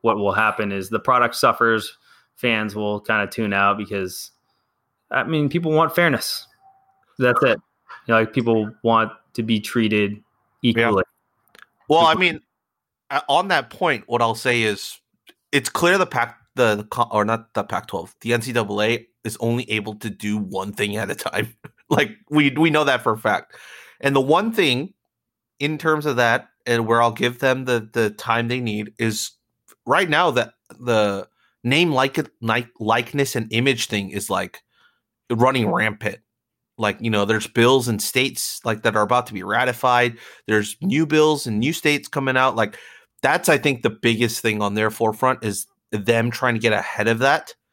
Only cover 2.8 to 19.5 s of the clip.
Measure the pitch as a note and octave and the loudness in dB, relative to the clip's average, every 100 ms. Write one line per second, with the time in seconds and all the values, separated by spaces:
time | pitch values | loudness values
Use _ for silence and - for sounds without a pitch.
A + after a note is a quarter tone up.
2.8 | G#2 G#2 G#2+ A2 G2 - G#2+ G2 G2+ G#2 | -4 -4 -2 0 -2 -4 -2 2 2 0
3.8 | G2+ G2+ F#2 - - _ _ _ _ _ | -4 -6 -6 -10 -16 _ _ _ _ _
4.8 | _ _ _ C3 C3+ D#3 C#3+ E3+ D#3+ D#3 | _ _ _ -4 -2 0 0 0 0 2
5.8 | D#3 F3+ E3+ B2+ - - - _ _ _ | 2 2 0 0 -4 -10 -12 _ _ _
6.8 | _ _ _ - B2 A#2 C3 G#2 _ _ | _ _ _ 0 2 4 2 0 _ _
7.8 | - - - A2+ A2 C3 A#2 A2+ G#2+ - | -20 -12 0 2 2 0 2 0 0 -2
8.8 | A#2 A2+ G#2+ - _ - A2 A2 - A#2+ | 2 2 0 -6 _ -6 -2 -2 0 0
9.8 | A2 G#2 G2+ G#2 _ _ _ _ A#2+ A#2 | 2 2 0 -4 _ _ _ _ 0 2
10.8 | A#2 G2 - _ _ _ _ - - _ | 2 2 0 _ _ _ _ -20 -20 _
11.8 | - D#3+ E3 F#3+ F3+ D#3 - _ _ _ | 2 4 4 4 0 -2 -12 _ _ _
12.8 | _ _ _ C#3 - D#3 G3 D#3+ A#2 - | _ _ _ -4 2 2 2 0 -2 -2
13.8 | F3 A#2 - A#2 A2+ A2 B2+ A#2+ A2 G2+ | -2 -2 -2 0 2 0 0 2 0 -2
14.8 | - - _ _ - _ _ C#3+ - - | -8 -16 _ _ -20 _ _ -2 -2 0
15.8 | F3 F#3+ F3+ B2+ A#2+ - _ C3 A#2 G#2 | 2 2 0 -2 -4 -8 _ 0 2 2
16.8 | G#2 B2 A#2 G#2+ G#2 A2+ - G#2+ G2+ - | -4 -4 -2 0 0 -2 -4 -8 -6 -8
17.8 | - F#2 - _ A2+ A#2 A#2 A#2+ G#2 G2+ | -6 -10 -10 _ -4 -2 -2 -4 -2 -2
18.8 | G#2+ A2+ - _ A2 - A#2 | -2 -2 -6 _ -12 -4 -2